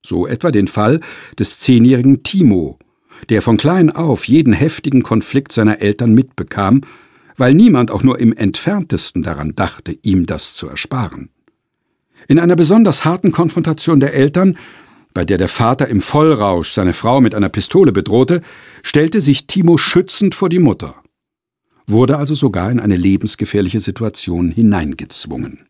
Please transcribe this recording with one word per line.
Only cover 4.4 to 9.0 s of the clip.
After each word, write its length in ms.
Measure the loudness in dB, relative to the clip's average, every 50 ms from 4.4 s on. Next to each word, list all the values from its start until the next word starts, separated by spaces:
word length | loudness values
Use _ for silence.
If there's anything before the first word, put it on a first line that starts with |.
| 4 2
heftigen 520 | 2 2 0 -2 -4 -6 -6 0 0 0 0
Konflikt 480 | 2 -2 -2 -2 -2 -4 -4 -4 -2
seiner 280 | -2 0 0 0 0 0
Eltern 320 | -2 -4 -2 0 2 2
mitbekam, 680 | 4 2 2 0 _ -12 -12 -8 -4 -4 0 2 0 0 0 -6 -20 -20 _ _ _ _ _ _ _
weil 180 | 0 2 4 6
niemand 380 | 6 6 6 6 4 0 -2
auch 100 | -2 0
nur 160 | 0 0 0 2
im 140 | 0 0
entferntesten 920 | 0 2 -2 -4 -2 -4 -4 -4 -4 -4 -4 -4 -6 -6